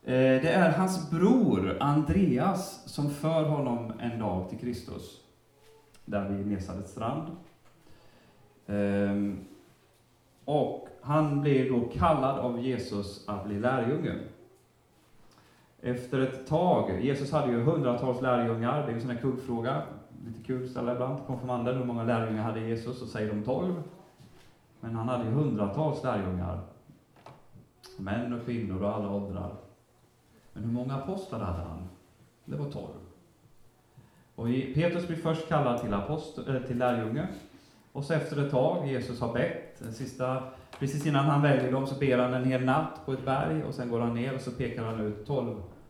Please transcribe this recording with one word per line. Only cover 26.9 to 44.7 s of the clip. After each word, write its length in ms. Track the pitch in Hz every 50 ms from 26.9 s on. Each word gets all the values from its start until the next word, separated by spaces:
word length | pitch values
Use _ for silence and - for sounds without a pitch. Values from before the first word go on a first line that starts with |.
| - - _ _ _ - - - - - - - - - - _ _ _ - - -
män 360 | - 95 98 110 120 123 120 120
och 120 | 117 -
kvinnor 380 | 123 117 113 104 92 95 92 101
och 120 | 101 -
alla 140 | 104 101 98
åldrar. 460 | 101 101 101 92 95 90 87 - - - - - - _ _ _ _ _ _ _ _ _ _ _ _ - _ - -
Men 100 | 104 110
hur 80 | 117
många 240 | 120 123 123 139 139
apostlar 440 | 156 - 185 208 196 - - 120 110
hade 240 | 98 90 85 82 82
han? 260 | 80 82 85 90 - - - - _ _ _ - - _ _ _
Det 100 | - 139
var 160 | 147 143 143
tolv. 220 | - 101 92 - - - - - - - _ _ _ _ _ - - - - - _ _ _ _ _ - - - _ - _ _ _
Och 140 | - 117 120
i, 240 | 127 131 127 - -
Petrus 340 | 151 170 175 170 175 -
blir 100 | - 160
först 300 | 156 - 160 160 - -
kallad 340 | - 160 143 139 135 120 -
till 120 | - 101 101
apost-, 540 | 101 - 143 156 - - - - - -
eh, 140 | - 131 123
till 160 | 123 127 120
lärjunge. 500 | 120 127 123 120 113 110 110 123 151 185 - - - - - - - - - - - - _
Och 120 | - 139 143
så 100 | - 160
efter 320 | 147 - - 139 143 143
ett 60 | 139
tag, 360 | 139 127 131 - - 156 143
Jesus 320 | 139 131 117 - - - -
har 140 | 123 - 117
bett, 460 | 120 127 - - - - - - -
den 140 | - 117 113
sista, 500 | - 131 - - - 127 127 123 - - - - - - - - -
precis 260 | 139 - 147 143 151
innan 200 | 160 143 135 143
han 160 | 156 143 143
väljer 300 | 147 143 131 127 127 123
dem 160 | 127 135 135
så 120 | 135 135 -
ber 180 | 143 131 123
han 160 | 123 123 123 127
en 120 | 127 127
hel 200 | 131 131 127 127
natt 400 | 127 135 156 160 156 - - -
på 80 | 139 131
ett 120 | 131 -
berg 380 | 135 135 139 160 160 160 156 147
och 100 | 143 135
sen 160 | 131 120 120
går 100 | 117 117
han 140 | 120 117 117
ner 220 | 117 127 135 131
och 60 | 127
så 100 | - 123
pekar 320 | 120 - 127 113